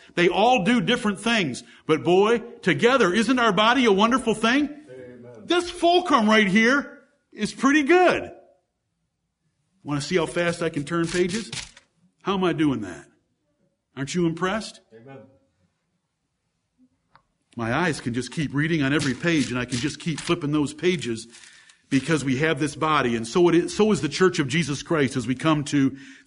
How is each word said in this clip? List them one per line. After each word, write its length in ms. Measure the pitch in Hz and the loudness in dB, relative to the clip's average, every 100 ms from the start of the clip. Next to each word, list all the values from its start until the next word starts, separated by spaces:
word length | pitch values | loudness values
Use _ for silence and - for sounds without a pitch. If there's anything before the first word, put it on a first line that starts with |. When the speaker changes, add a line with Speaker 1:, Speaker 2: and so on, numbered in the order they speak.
| - - | -6 0
Speaker 1:
They 120 | 175 | 2
all 360 | 180 226 254 | 4 4 4
do 160 | 180 247 | 2 2
different 400 | 170 240 208 196 | 2 0 -2 -4
things. 420 | 226 233 165 117 - - - | -2 0 -2 -6 -14 -8 -2
But 180 | 156 | 0
boy, 380 | 131 180 208 233 - - | 2 4 4 2 -2 -6
together, 520 | - 143 226 262 185 | -2 2 4 4 4
isn't 240 | 196 226 262 | 2 0 2
our 140 | 233 | 2
body 340 | 185 220 262 240 | 4 4 4 4
a 60 | |
wonderful 420 | 196 220 247 240 | 4 4 2 0
thing? 340 | 208 226 269 285 - - | 0 2 0 -2 -6 -20
Speaker 2:
Amen. 540 | - - - - - - | -18 -18 -20 -20 -12 -2
Speaker 1:
This 240 | 349 349 | -2 -2
fulcrum 580 | - 339 359 349 277 214 | 0 2 2 2 2 4
right 200 | 220 202 | 4 4
here 560 | 190 226 285 - - _ _ _ | 4 4 2 -2 -12 _ _ _
is 220 | - 208 | -8 -8
pretty 300 | - 262 302 | -2 2 2
good. 480 | 269 359 359 127 - - - _ _ _ _ _ _ _ _ _ _ _ _ _ | 4 4 4 2 -4 -16 -20 _ _ _ _ _ _ _ _ _ _ _ _ _
Want 160 | 139 143 | -8 -6
to 60 | 143 | -2
see 100 | 180 | -2
how 100 | 156 | -2
fast 360 | 175 175 170 | -2 -2 -2
I 60 | 170 | -4
can 160 | 143 | -4
turn 220 | 143 170 165 | -4 -4 -2
pages? 440 | 180 180 202 214 - - - _ _ _ _ | -2 -2 -4 -8 -12 -16 -20 _ _ _ _
How 120 | - | -6
am 100 | 196 | -2
I 80 | 185 | -2
doing 300 | 151 156 123 | 0 -2 -2
that? 240 | 98 85 - _ _ _ _ _ _ _ _ - | -8 -14 -18 _ _ _ _ _ _ _ _ -12
Aren't 180 | 139 | -6
you 120 | 180 170 | -2 -2
impressed? 540 | 160 185 214 214 - _ | -2 -4 -4 -8 -18 _
Speaker 2:
Amen. 240 | 113 123 135 135 _ _ _ _ _ _ _ _ _ _ _ _ _ _ _ 254 _ _ _ _ _ _ - | -20 -20 -20 -20 _ _ _ _ _ _ _ _ _ _ _ _ _ _ _ _ _ _ _ _ _ _ -10
Speaker 1:
My 180 | 113 | -4
eyes 260 | 131 175 139 | -2 -2 -4
can 140 | 131 | -6
just 180 | 117 120 | -6 -6
keep 220 | - 143 | -6 -4
reading 280 | 135 156 165 | -2 -2 0
on 100 | 135 | 0
every 220 | 151 143 | 0 -2
page, 360 | 120 170 160 117 | -2 0 0 0
and 80 | 123 | -4
I 60 | |
can 140 | 123 123 | -4 -4
just 220 | 143 - | -6 -6
keep 180 | 175 147 | -6 -6
flipping 320 | - 170 147 | -4 -4 -2
those 220 | 151 143 | -2 -2
pages 560 | - 175 180 117 113 - - - - _ _ - | -2 -2 -2 -4 -8 -10 -20 -20 -20 _ _ -4
because 340 | 135 131 160 | -2 0 -2
we 120 | 139 131 | 0 0
have 220 | 156 156 | 0 0
this 160 | 147 | -4
body, 420 | 139 156 151 123 117 | -2 0 2 0 -2
and 100 | 113 | -2
so 240 | 185 175 | 2 4
it 40 | |
is, 220 | 165 170 - | 4 2 0
so 160 | 214 | 2
is 80 | 196 | 2
the 80 | 156 | -2
Church 300 | - 185 180 | 0 0 2
of 100 | 139 | -2
Jesus 340 | 151 147 139 | -2 -4 -6
Christ 320 | - 165 131 | -2 0 0
as 120 | 131 113 | -2 -4
we 80 | |
come 280 | 127 160 151 | -2 0 0
to 300 | 143 147 135 - - - | 0 0 0 -2 -16 -20